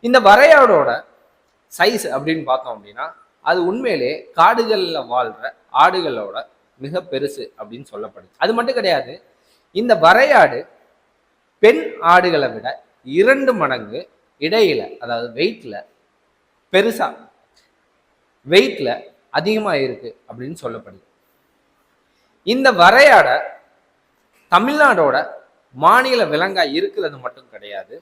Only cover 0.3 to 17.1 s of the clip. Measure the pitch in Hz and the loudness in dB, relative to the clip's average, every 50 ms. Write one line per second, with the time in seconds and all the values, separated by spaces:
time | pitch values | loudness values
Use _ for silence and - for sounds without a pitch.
0.3 | 202 226 277 320 320 294 262 226 202 156 139 135 120 - - _ _ _ _ _ | 6 8 8 8 8 8 6 6 4 2 2 0 -4 -6 -8 _ _ _ _ _
1.3 | _ _ _ _ _ _ _ _ - - 170 202 240 220 - 170 131 135 139 156 | _ _ _ _ _ _ _ _ -4 0 0 0 0 -2 -6 -6 -8 -6 -4 -4
2.3 | 160 160 147 131 127 131 - 127 117 107 101 104 104 120 139 160 165 _ _ _ | -6 -6 -4 -4 -4 -4 -4 -10 -16 -16 _ -20 -14 -14 -14 -14 -14 _ _ _
3.3 | _ _ _ 147 170 185 170 180 190 247 269 240 196 147 123 123 151 - - - | _ _ _ -2 -2 0 0 -4 -4 -4 -4 -4 -4 -4 -4 -6 -6 -8 -12 -16
4.3 | - - 165 196 233 240 226 214 220 202 185 175 165 151 127 113 120 127 123 113 | -2 2 2 2 2 0 -2 -2 -2 -4 -4 -6 -6 -8 -8 -4 -4 -4 -4 -4
5.3 | 107 - 120 135 - _ _ _ - 127 147 175 185 190 170 151 127 113 104 98 | -8 -12 -14 -14 -16 _ _ _ 0 2 2 2 2 -2 -6 -6 -8 -8 -10 -10
6.3 | 98 120 - _ _ _ _ _ _ _ 131 143 156 180 175 - - 131 143 139 | -12 -14 -14 _ _ _ _ _ _ _ -16 -10 -10 -10 -10 -8 -8 -8 -8 -8
7.3 | 143 139 117 - _ _ 110 104 113 123 139 _ - 104 - - _ - _ _ | -10 -12 -16 -18 _ _ -20 -18 -18 -20 -20 _ -16 -16 -16 -16 _ -20 _ _
8.3 | _ _ - 190 226 226 233 240 262 247 214 190 165 135 - 120 143 180 _ _ | _ _ -4 -2 -2 -2 -4 -4 -4 -4 -2 -2 -2 -2 -4 -8 -16 -20 _ _
9.3 | _ _ _ _ _ _ _ _ _ 190 226 247 220 170 156 165 185 220 269 302 | _ _ _ _ _ _ _ _ _ -6 0 0 0 4 4 4 6 6 4 4
10.3 | 285 226 175 143 123 123 - _ _ _ _ _ _ _ _ _ _ _ _ _ | 4 4 4 4 2 -6 -12 _ _ _ _ _ _ _ _ _ _ _ _ _
11.3 | _ _ _ _ _ _ - 214 254 320 320 - - - 165 165 175 180 180 180 | _ _ _ _ _ _ 4 4 4 4 -2 -8 -12 -4 2 4 4 4 4 2
12.3 | 165 151 139 123 110 110 - 127 131 - _ _ _ _ _ 127 135 165 202 240 | 0 0 -2 -4 -6 -4 -4 -4 -4 -4 _ _ _ _ _ -8 0 0 2 2
13.3 | 269 277 277 254 247 208 156 139 131 120 110 104 110 143 185 _ _ _ _ _ | 2 2 0 -2 -2 -2 -2 -4 -4 -6 -8 -12 -14 -16 -16 _ _ _ _ _
14.3 | _ _ 139 160 196 226 220 180 147 117 95 90 - - - 117 120 117 120 120 | _ _ -6 -4 0 0 0 0 0 -2 -6 -10 -14 -16 -10 -8 -8 -8 -8 -10
15.3 | 113 123 165 208 226 - - 127 104 92 - _ _ _ _ _ _ _ _ _ | -8 -6 -6 -6 -6 -8 -18 -18 -18 -18 -18 _ _ _ _ _ _ _ _ _
16.3 | _ _ _ _ _ _ _ _ - 185 202 226 220 - 190 127 | _ _ _ _ _ _ _ _ -2 0 0 0 -2 -4 -6 -8